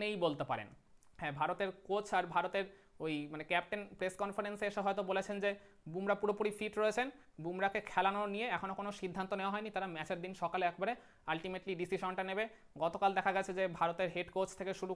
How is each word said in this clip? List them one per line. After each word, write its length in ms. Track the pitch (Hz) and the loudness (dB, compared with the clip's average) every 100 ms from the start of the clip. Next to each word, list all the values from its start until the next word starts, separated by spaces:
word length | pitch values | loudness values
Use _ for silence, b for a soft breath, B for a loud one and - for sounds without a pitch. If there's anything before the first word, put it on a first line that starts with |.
নেই 120 | 214 202 165 | 0 2 2
বলতে 180 | 143 139 | 2 -2
পারেন। 200 | 113 104 - _ - - - | -2 -4 -12 _ -20 -20 -8
হ্যাঁ, 140 | 151 143 | -4 0
ভারতের 300 | 156 180 190 185 - | 0 0 -2 -4 -2
কোচ 200 | 202 202 190 | -2 2 2
আর 80 | 175 175 | 4 2
ভারতের 300 | 180 196 190 B B - 160 | 2 0 -2 B B -6 -2
ওই 80 | 151 147 | -2 -4
মানে 120 | 151 151 | -6 0
ক্যাপ্টেন 300 | 175 175 208 202 196 | 0 0 -4 -6 -4
প্রেস 160 | 185 - | -4 -2
কনফারেন্সে 440 | 202 202 202 208 202 | -4 -2 -4 -2 -2
এসে 120 | 202 196 | 0 0
হয়তো 160 | 196 185 | 2 2
বলেছেন 240 | 190 190 202 | 0 0 0
যে 60 | 202 202 B B 160 | 0 -2 B B -8
বুমরা 220 | 175 196 202 | -2 2 2
পুরোপুরি 300 | 208 202 208 208 | 2 2 0 0
ফিট 140 | 214 214 | -2 2
রয়েছেন, 260 | 214 214 262 - B - | 2 4 0 -4 B -8
বুমরাকে 360 | 165 185 196 208 202 | -6 0 0 0 0
খেলানো 300 | 185 190 202 208 | 2 4 4 0
নিয়ে 140 | 202 240 175 | -2 -2 -2
এখনও 180 | 190 196 | -2 -4
কোনো 100 | 202 202 | -6 -4
সিদ্ধান্ত 320 | 185 190 190 202 | -4 -4 -2 -2
নেওয়া 140 | 196 | 0
হয়নি। 160 | 208 214 190 | -2 -2 -2
তারা 120 | 190 160 | -2 -4
ম্যাচের 240 | 156 180 | -4 -4
দিন 100 | 185 185 | -4 -4
সকালে 220 | 170 185 175 | -2 2 0
একবারে 220 | 175 196 247 B B - | 2 -2 -2 B B -4
ultimately 420 | 160 185 185 190 175 | -2 -2 -6 -4 -2
ডিসিশনটা 420 | 175 185 185 185 190 | -2 -2 -2 -2 -2
নেবে। 140 | 196 226 B B 139 | 0 -2 B B -2
গতকাল 280 | 165 196 196 190 | 0 4 4 4
দেখা 140 | 196 190 | 4 4
গেছে 140 | 190 185 | 2 0
যে 40 | 185 165 | 0 2
ভারতের 300 | 170 170 180 175 | 2 2 0 0
হেড 120 | 170 185 | -2 0
কোচ 140 | 185 - | 0 -2
থেকে 120 | 190 190 | -4 -2
শুরু 120 | 185 | -4